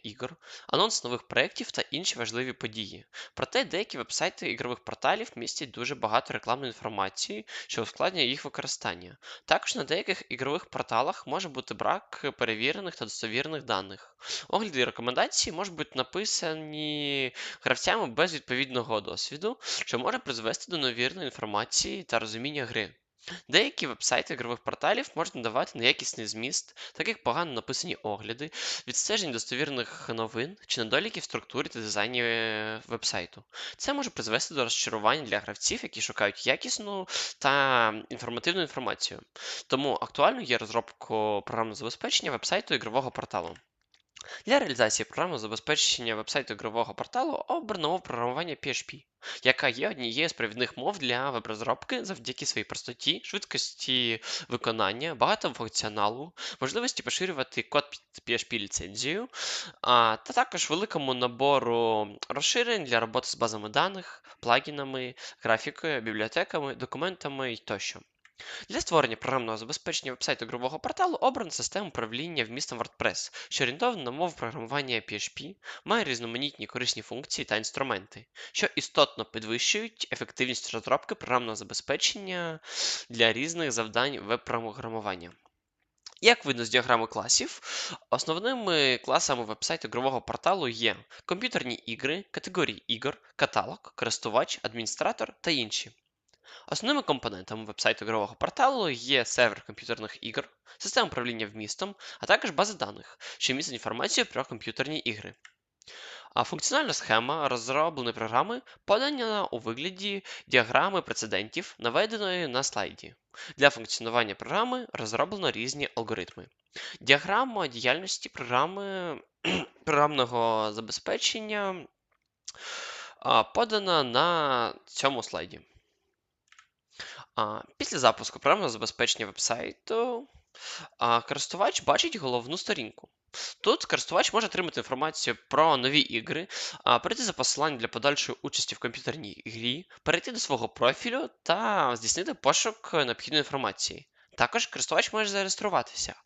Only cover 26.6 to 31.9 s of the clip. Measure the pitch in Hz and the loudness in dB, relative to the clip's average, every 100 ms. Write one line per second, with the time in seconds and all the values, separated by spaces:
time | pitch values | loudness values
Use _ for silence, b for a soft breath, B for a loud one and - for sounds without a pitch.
26.6 | - - B - 226 220 127 139 170 117 | -6 -12 B -4 -4 -2 0 0 0 -4
27.6 | - 131 185 - 110 101 107 120 151 - | -4 -4 -4 -6 -4 -4 -6 -8 -8 -6
28.6 | B B B - - 214 170 113 - 123 | B B B -2 0 0 0 -2 -2 -2
29.6 | 147 131 113 - - 113 110 117 147 202 | -2 -2 -4 -6 -6 -4 -2 -2 -6 -6
30.6 | - - 110 131 214 190 - 117 - 123 | -4 -2 2 2 2 -4 -6 -6 -4 -4
31.6 | 170 117 107 | -4 -4 -2